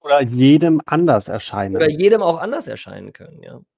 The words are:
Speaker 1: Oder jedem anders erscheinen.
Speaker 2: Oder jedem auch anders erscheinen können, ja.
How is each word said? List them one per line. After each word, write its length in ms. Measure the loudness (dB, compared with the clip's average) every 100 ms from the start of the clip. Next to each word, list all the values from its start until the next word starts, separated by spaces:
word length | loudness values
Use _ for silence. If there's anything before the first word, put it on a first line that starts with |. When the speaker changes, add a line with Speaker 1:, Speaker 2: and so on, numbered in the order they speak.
Speaker 1:
Oder 200 | 2 0
jedem 600 | 2 2 6 6 4 0
anders 440 | 0 0 2 0 0
erscheinen. 480 | -10 -8 -8 -4 0
Speaker 2:
Oder 120 | -2
jedem 340 | 2 2 2
auch 160 | 0 -2
anders 300 | -6 -8 -10
erscheinen 460 | -14 -16 -18 -20
können, 280 | -20 -20 -20
ja. 180 | -20 -20 _